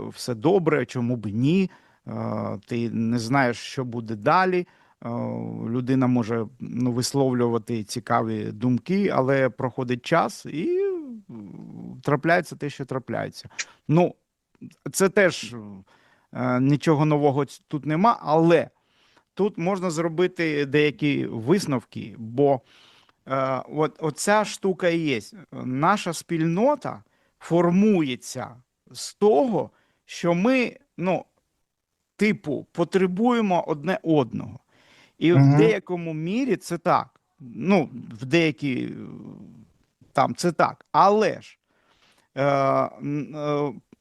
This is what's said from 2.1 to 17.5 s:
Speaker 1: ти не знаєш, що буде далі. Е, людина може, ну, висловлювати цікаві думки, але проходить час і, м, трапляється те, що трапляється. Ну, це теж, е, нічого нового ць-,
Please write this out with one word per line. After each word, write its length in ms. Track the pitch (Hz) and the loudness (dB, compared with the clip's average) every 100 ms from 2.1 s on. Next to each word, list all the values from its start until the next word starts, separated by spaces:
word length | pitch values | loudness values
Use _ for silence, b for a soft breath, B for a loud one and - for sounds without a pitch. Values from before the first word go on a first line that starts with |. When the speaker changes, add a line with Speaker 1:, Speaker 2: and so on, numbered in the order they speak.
| 113 113 110 107 104 - | -8 -6 -6 -6 -8 -6
Speaker 1:
ти 240 | 120 117 | -4 -4
не 280 | 110 113 120 | -2 -2 -2
знаєш, 380 | 113 139 123 110 | 0 0 0 -2
що 260 | - - | -8 -8
буде 320 | 123 117 113 110 | -8 -8 -8 -4
далі. 500 | 120 175 185 180 175 b b _ | 2 2 2 0 -4 b b _
Е, 40 | 117 120 117 117 113 113 113 | -8 -6 -6 -6 -8 -8 -4
людина 380 | 123 123 131 123 | -4 0 2 4
може, 400 | 123 107 117 107 - | 2 0 -2 -4 -10
ну, 320 | - 120 123 | -10 -4 -2
висловлювати 920 | 120 120 139 131 123 120 117 107 117 | -2 -2 0 2 2 2 0 -4 -6
цікаві 600 | 101 120 - 120 113 110 110 | -6 -8 -2 0 0 -4 -6
думки, 560 | 107 123 123 - 190 190 | -2 0 0 0 0 0
але 340 | 131 131 135 127 | 0 2 2 2
проходить 540 | - 127 - 123 123 - | -2 -6 -4 -4 -6 0
час 400 | 165 214 - - | 0 0 -4 -10
і, 320 | 147 240 359 403 359 285 220 196 | -6 -4 -2 -2 -4 -10 -14 -16
м, 720 | - - - 113 117 120 127 | -16 -14 -16 -16 -14 -14 -8
трапляється 540 | 139 143 165 175 156 139 | -2 0 2 0 0 -8
те, 140 | 147 | -10
що 140 | - | -8
трапляється. 640 | 131 131 120 110 101 - - B B B - | -8 -8 -6 -6 -6 -10 -16 B B B 2
Ну, 260 | 160 180 - _ _ _ _ - - - | 4 4 0 _ _ _ _ -20 -16 -10
це 160 | - 190 | 0 2
теж, 460 | 208 180 - 113 120 104 95 - b b b b | 4 2 2 -8 -12 -14 -18 -20 b b b b
е, 280 | - 123 123 | -6 0 2
нічого 440 | 135 147 170 147 | 2 2 2 2
нового 400 | 156 151 147 135 | 4 4 2 2
ць-, 160 | 139 | -2